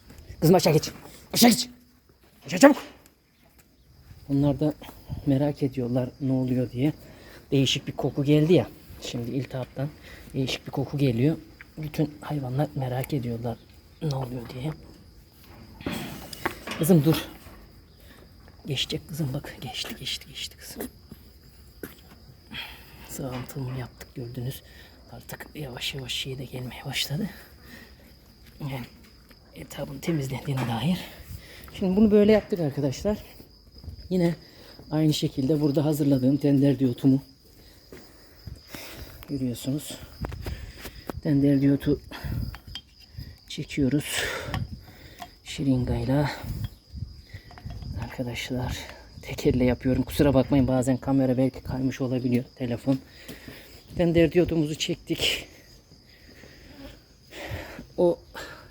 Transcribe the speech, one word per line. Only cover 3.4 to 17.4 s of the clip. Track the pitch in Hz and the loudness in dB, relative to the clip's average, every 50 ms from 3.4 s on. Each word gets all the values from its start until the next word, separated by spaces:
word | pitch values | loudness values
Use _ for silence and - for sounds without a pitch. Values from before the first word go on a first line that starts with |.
| _ _ _ _ _ _ _ _ _ _ _ - - - - - - - | _ _ _ _ _ _ _ _ _ _ _ -20 -20 -20 -20 -16 -4 0
Onlar | 139 139 143 147 139 - | 2 4 4 4 2 2
da | 151 151 - - - - - - - - - - - | 0 0 0 -2 -8 -18 -18 -18 -12 -10 -10 -2 0
merak | 147 135 131 147 147 147 - 151 | 2 2 4 4 2 0 0 -2
ediyorlar | 131 - 131 120 120 123 127 123 123 - - | -2 0 -2 -2 0 0 0 0 -2 -4 -4
ne | 143 131 | -2 0
oluyor | 131 131 131 123 127 127 123 - | 2 2 2 2 2 0 0 -2
diye. | 120 120 135 156 - - - - - - - - - - - - | 0 0 0 0 0 -2 -8 -20 -20 -20 -20 -20 -20 -20 -4 0
Değişik | 143 135 135 - - 139 - 143 | 2 4 4 4 2 -2 -4 -6
bir | |
koku | - - - 135 - 151 135 | -6 -4 -4 -2 0 0 4
geldi | 143 147 151 151 165 185 | 4 6 6 6 6 6
ya. | 139 101 - - - - - - - | 6 4 2 -4 -14 -20 -20 -16 -14
Şimdi | - - - 120 117 123 | -10 -8 -8 -8 -6 -4
iltihaptan | 123 139 123 - - 131 123 - - - 139 151 - - - - - - - - - | -4 -4 -4 -4 -6 -8 -8 -8 -6 -6 -6 -6 -8 -12 -20 -20 -20 -20 -16 -8 -4
değişik | 139 131 127 - - - - | -4 -2 -2 -4 -6 -8 -6
bir | |
koku | - 143 127 - - 139 | -4 -4 -4 -2 0 2
geliyor. | 143 131 113 113 131 156 160 - - - - - - - - - | 2 4 4 4 4 2 2 0 -4 -14 -20 -20 -20 -18 -14 -12
Bütün | 156 147 - - 151 - - - | -12 -6 -2 -2 -2 -2 -4 -8
hayvanlar | - - 151 143 131 123 127 139 151 - - | -10 -8 -6 -6 -4 -2 -2 0 -2 -2 -2
merak | 143 127 127 123 131 127 - 156 | -4 -4 -2 -2 -4 -2 -2 -2
ediyorlar | 131 113 120 117 113 117 120 110 - - - - - - - - - | -2 -2 -4 -4 -4 -4 -6 -6 -8 -12 -20 -20 -20 -20 -20 -12 -6
ne | 160 151 135 | -4 -4 -4
oluyor | 135 131 120 127 123 117 - | -4 -4 -6 -8 -10 -10 -12
diye. | 127 127 131 151 151 - - - - - - - - - - - - - - - - - - - - - - - - - - - - - - - - - - - - - - - - - | -10 -8 -6 -6 -8 -8 -12 -20 -20 -20 -20 -20 -20 -20 -20 -20 -20 -20 -20 -20 -20 -20 -20 -20 -20 -12 -8 -8 -6 -6 -8 -10 -10 -12 -14 -14 -10 -8 -8 -8 -8 -10 -12 -10 -4 0
Kızım | 160 156 190 156 135 | 4 6 6 6 6
dur. | 160 - - - - - - | 6 4 2 0 -6 -14 -18